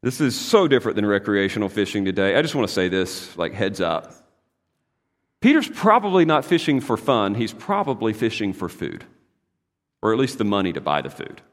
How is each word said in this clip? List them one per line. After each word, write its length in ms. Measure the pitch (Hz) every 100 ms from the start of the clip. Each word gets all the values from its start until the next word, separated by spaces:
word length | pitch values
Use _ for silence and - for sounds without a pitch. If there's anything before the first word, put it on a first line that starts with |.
This 180 | 120 120
is 180 | 147 120
so 280 | - 214 175
different 300 | 135 113 98
than 80 | 104
recreational 640 | 101 101 101 98 107 101
fishing 360 | 101 98 107 95
today. 300 | 95 98 107
I 60 |
just 120 | 156 151
wanna 120 | 104
say 220 | - 92
this, 460 | 92 90 - - -
like, 160 | 82
heads 280 | 98 98 101
up. 320 | 87 80 - - _ _ _ _ _ _ _ _ _ _ _ _
Peter's 300 | 233 311 262
probably 560 | - 202 226 202 185 165
not 200 | 151 156
fishing 340 | 170 160 139
for 180 | 123 110
fun. 380 | - 123 98 104
He's 180 | 113
probably 580 | - - 202 185 120 110
fishing 420 | 107 117 - 104
for 140 | 92 87
food, 380 | - 82 50 - _ _ _ _ _ _ _ _ _
or 100 | 107
at 60 | 113
least 220 | 135 -
the 40 |
money 300 | 104 101 92
to 80 | 85
buy 220 | 71 73
the 80 | 67
food. 300 | - - - _